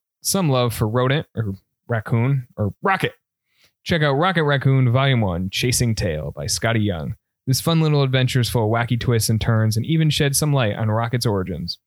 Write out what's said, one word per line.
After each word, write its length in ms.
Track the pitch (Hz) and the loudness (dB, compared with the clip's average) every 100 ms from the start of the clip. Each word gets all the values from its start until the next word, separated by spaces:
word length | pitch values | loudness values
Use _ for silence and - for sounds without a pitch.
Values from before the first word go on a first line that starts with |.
| _ _ | _ _
some 280 | - 196 165 | -4 0 2
love 240 | 127 123 | 2 0
for 140 | - 110 | 0 -2
Rodent, 400 | 120 127 139 - - | 0 0 0 -4 -6
or 180 | 107 98 _ _ - | -6 -8 _ _ -6
Raccoon, 600 | 117 - 117 123 139 123 - | -6 -2 0 0 -2 -4 -4
or 160 | 104 - | -4 -2
Rocket, 320 | 196 190 139 - _ _ _ _ _ _ | -2 0 -2 -6 _ _ _ _ _ _
check 180 | - 170 | -2 0
out 120 | 151 139 | 2 2
Rocket 280 | 185 170 | 2 2
Raccoon 480 | 147 139 135 135 127 | 2 2 2 4 4
Volume 300 | 127 139 123 | 4 4 2
one, 280 | 101 87 92 | 2 0 -4
Chasing 460 | - 117 113 120 107 | -2 -2 0 0 0
Tail 360 | 104 76 73 71 | -2 -4 -6 -8
by 100 | 73 | -6
Scotty 340 | - 113 117 | -2 0 0
Young. 340 | 104 85 73 - _ _ - | 0 -2 -6 -10 _ _ -4
This 140 | 127 | -2
fun 200 | - 165 | 0 2
little 220 | 156 147 | 2 2
adventure 360 | 135 131 127 131 | 2 2 2 0
is 100 | 113 | 0
full 160 | 123 107 | 0 0
of 40 | |
wacky 280 | 117 117 120 | 0 0 -2
twists 300 | - 117 104 | 0 0 0
and 120 | 110 | 0
turns 340 | - 110 110 110 | 0 2 2 0
and 100 | - | -2
even 260 | 160 160 | 0 2
sheds 260 | - 143 139 | 2 0 0
some 160 | 151 | 0
light 220 | 139 110 - | 0 0 -2
on 160 | 110 | -2
Rocket's 340 | 107 117 123 117 | -2 -2 -2 0
origins. 540 | 101 92 82 87 - | -2 -2 -6 -8 -12